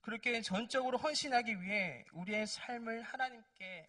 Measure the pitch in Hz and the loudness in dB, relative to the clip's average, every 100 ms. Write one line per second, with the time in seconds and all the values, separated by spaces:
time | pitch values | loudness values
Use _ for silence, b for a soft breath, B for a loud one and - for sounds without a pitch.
0 | - 226 247 233 214 185 240 269 254 247 | -6 -2 2 2 2 0 2 2 2 2
1 | 302 294 294 247 226 208 180 208 185 123 | 2 2 4 4 4 -2 0 2 2 -2
2 | - 160 180 214 214 - - 240 226 226 | -10 -10 -2 0 0 -4 -6 -6 -4 -6
3 | 226 254 262 240 214 _ 185 180 | -6 -2 -2 -2 -20 _ -10 -10